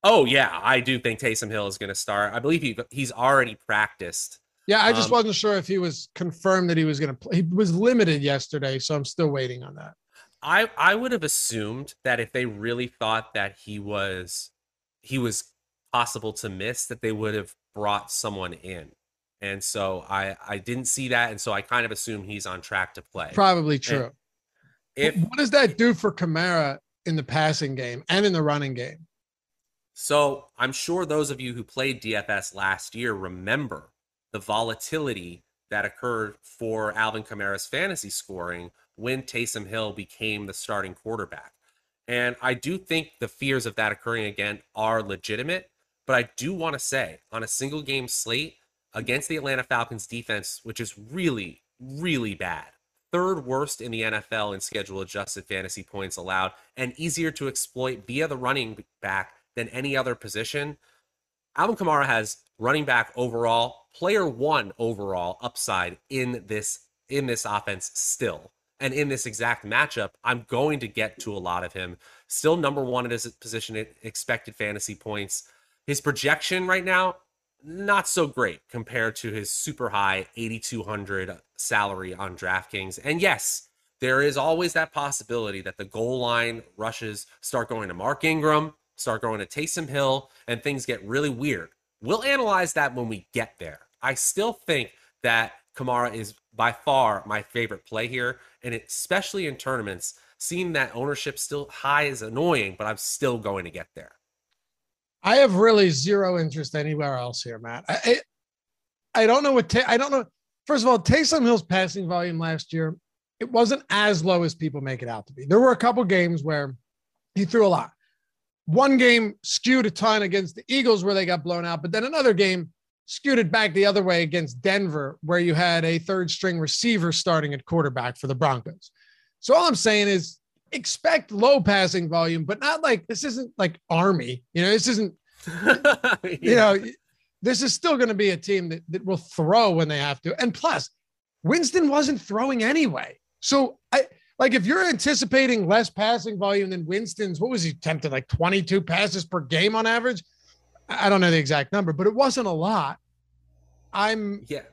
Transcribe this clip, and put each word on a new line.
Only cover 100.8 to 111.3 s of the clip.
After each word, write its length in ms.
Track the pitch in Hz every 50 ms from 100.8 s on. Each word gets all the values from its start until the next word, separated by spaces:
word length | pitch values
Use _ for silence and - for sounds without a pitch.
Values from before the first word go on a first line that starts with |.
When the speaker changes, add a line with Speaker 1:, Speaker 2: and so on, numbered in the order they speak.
| 131 127 -
Speaker 1:
ownership 460 | 117 127 143 143 135 - 147 - -
still 300 | - - 147 143 143 143
high 320 | - - - 139 143 147 151
is 180 | 143 135 110
annoying, 540 | 110 110 113 127 160 175 160 131 104 95 92
but 100 | - 107
I'm 100 | 107 110
still 400 | - - - - - 143 131 123
going 260 | 117 104 107 98 98 90
to 80 | 85
get 160 | 80 87 80 _ _
there. 160 | - 78 - _ _ _ _ _ _ _ _ _ _ _ _ _ _ _ _ _ _ _ _ _ _ -
Speaker 2:
I 140 | 190 226
have 180 | 269 277 240 190
really 340 | 180 214 226 226 208 196 180
zero 480 | 156 131 135 180 208 202 196 180 180
interest 380 | 175 160 156 127 160 147 131 -
anywhere 400 | 151 147 156 151 147 147 143 135
else 260 | 123 123 123 120 -
here, 160 | - 123 117
Matt. 280 | 110 117 113 117 123 -
I, 120 | - - - - 233 240 - - _ _ _ _ _ _ _ _ _ _ _ _ _ _ _ _ _ _
I, 80 | - 220
I 20 |
don't 160 | 220 233 277
know 120 | 285 285 269
what 160 | 247 185 -
Ta-, 160 | - 233 254
I 80 | - 233
don't 160 | 240 269 285
know. 140 | 277 262 226 _ _ _ _ _ _ _ _
First 160 | - 294 269 220
of 60 | 254
all, 100 | 247 214
Taysom 440 | - - 226 311 320 -